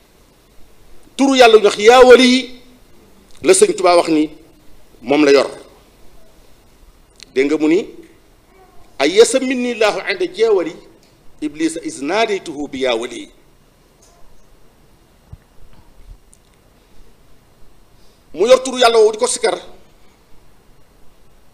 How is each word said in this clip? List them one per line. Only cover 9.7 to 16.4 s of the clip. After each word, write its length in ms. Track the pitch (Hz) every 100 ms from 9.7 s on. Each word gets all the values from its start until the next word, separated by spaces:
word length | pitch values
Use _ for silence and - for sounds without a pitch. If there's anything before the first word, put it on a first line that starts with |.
laahu 260 | 220 208 180 185
inda 160 | 190 180
jeewali 480 | - 226 196 160 - - _ _ _ - -
Iblisa 400 | 151 147 160 165
is 160 | 165 127
naadaytuhu 680 | 139 202 226 190 170 143 139
bi 120 | 131
yaa 140 | 127
wali." 360 | 117 120 117 98 _ _ _ _ _ _ _ _ _ - - - _ - _ _ _ _ _ _ - _ - - - - - - - _ _